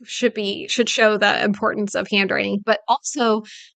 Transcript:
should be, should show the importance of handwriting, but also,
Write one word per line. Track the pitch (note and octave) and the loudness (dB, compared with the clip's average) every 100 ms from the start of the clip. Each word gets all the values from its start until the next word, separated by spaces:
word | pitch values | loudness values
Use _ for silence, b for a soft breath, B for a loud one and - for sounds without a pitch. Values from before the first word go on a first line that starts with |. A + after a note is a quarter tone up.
should | A#3+ - A#3+ | -14 -2 -2
be, | G#3+ G3+ - - | 0 -4 -4 -4
should | - A3+ | -2 0
show | - A3 G#3 | 2 2 4
the | G#3 - | 2 2
importance | G#3 G3+ A3 - G3+ F3+ | 0 0 -2 -2 -4 -4
of | F#3+ | 0
handwriting, | G#3 G3 - G3+ G3+ G#3+ | 0 2 0 0 -2 0
but | G#3+ - | 0 0
also, | B3 - C#4+ A#3 G#3+ G#3+ B B | -2 -2 0 2 2 -2 B B